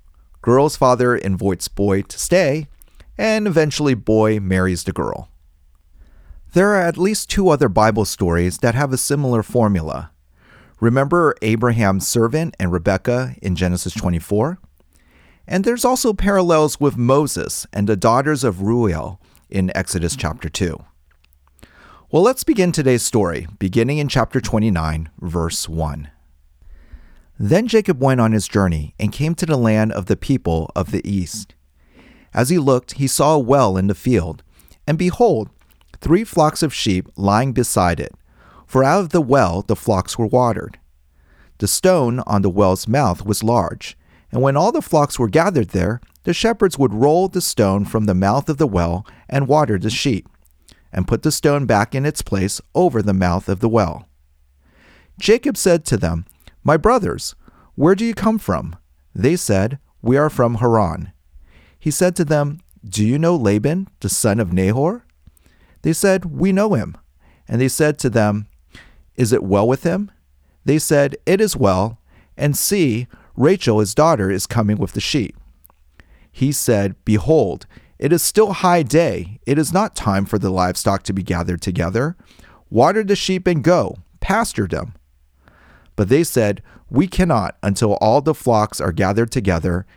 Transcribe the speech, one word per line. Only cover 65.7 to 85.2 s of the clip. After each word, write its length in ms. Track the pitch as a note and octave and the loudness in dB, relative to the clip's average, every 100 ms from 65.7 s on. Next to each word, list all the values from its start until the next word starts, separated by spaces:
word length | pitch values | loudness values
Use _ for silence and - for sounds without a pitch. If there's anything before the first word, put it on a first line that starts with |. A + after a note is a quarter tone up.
| _ | _
They 100 | - | -4
said, 320 | E3 G3+ F#3+ | 0 2 0
"We 260 | F#3 C3+ F#3+ | -2 -2 0
know 240 | G3 G#3+ | 2 2
him." 220 | C#3 F2+ - _ _ _ _ - | 0 -4 -12 _ _ _ _ -4
And 140 | A2+ | 0
they 80 | C3 | 0
said 320 | - D3+ C#3 | 2 0 0
to 100 | B2+ | 0
them, 380 | A2 G#2+ G#2 G#2+ _ _ - - - _ | 2 0 -2 -8 _ _ -20 -20 -20 _
"Is 180 | - A2+ | -4 -2
it 120 | A#2+ | -2
well 220 | F#2+ G2 A2+ | 0 0 2
with 160 | C3+ | 0
him?" 260 | E3+ F#3 G#3 _ _ _ _ _ | -2 -4 -6 _ _ _ _ _
They 160 | - D3+ | -2 0
said, 360 | - D3 C#3+ D3 | 2 2 2 -2
"It 160 | - G3 | -2 0
is 160 | G#3+ - | 0 0
well, 440 | G2+ F#2 A2 A#2 _ _ _ - | 0 2 -2 -6 _ _ _ -4
and 220 | C#3+ C#3 | -2 -2
see, 480 | - G3+ C#3+ A2 B2 - _ - | -2 0 0 0 -6 -16 _ 2
Rachel, 420 | C#3+ G3 - G#2+ | 2 4 2 2
his 160 | G2+ | 2
daughter, 340 | - D#3+ C3+ G2 | 2 2 2 0
is 160 | F#2 | -2
coming 320 | - A#2+ G#2+ G#2+ | -2 -2 0 -2
with 160 | G2 | -4
the 80 | G2+ | -6
sheep." 360 | - D3 G2+ - - _ _ _ _ _ - _ _ | -4 -4 -4 -10 -20 _ _ _ _ _ -20 _ _
He 180 | - C#3 | -4 -2
said, 460 | C#3+ - G#2+ G2+ - | -2 0 0 0 -4
"Behold, 640 | - G#2+ B2 D#3 G2 - - - _ - | 0 0 2 2 2 -4 -12 -20 _ -6
it 160 | C#3+ | 0
is 100 | E3+ | 0
still 320 | - G#3 G#3 | 2 2 2
high 280 | F3 F3+ F3 | 2 2 2
day. 560 | B2 D#3 D#3+ F2+ F2 A2+ - | 2 2 2 -2 -8 -6 -2
It 100 | C#3+ | 0
is 160 | D3 | 2
not 220 | F#3 G#3+ | 0 -2
time 320 | - G#2 G2 G2 | -4 -2 0 0
for 140 | G#2 | -2
the 100 | F#2+ | 0
livestock 540 | F#2 F2+ F2+ G#2+ G2 | 0 0 0 -2 -2
to 80 | - | -2
be 100 | G2 | -6
gathered 400 | F2 F2 F2 F2 | -2 -4 -2 -4
together. 540 | G2 F2+ E2+ A2+ D3 - - _ - - - | -4 -4 -2 -2 -4 -6 -18 _ -20 -20 -4
Water 340 | G#2+ D3 G#3 | 2 4 2
the 100 | G3+ | 0
sheep 320 | G3+ - F#3 F3+ | -2 0 0 0
and 160 | E3 | 2
go, 360 | D3 F3 G#2 - - - | 2 2 0 -8 -18 -10
pasture 480 | - G#3 A3+ - F#2 | -4 -2 -2 -4 -4
them." 280 | D#2 A2+ - _ _ | -4 -8 -14 _ _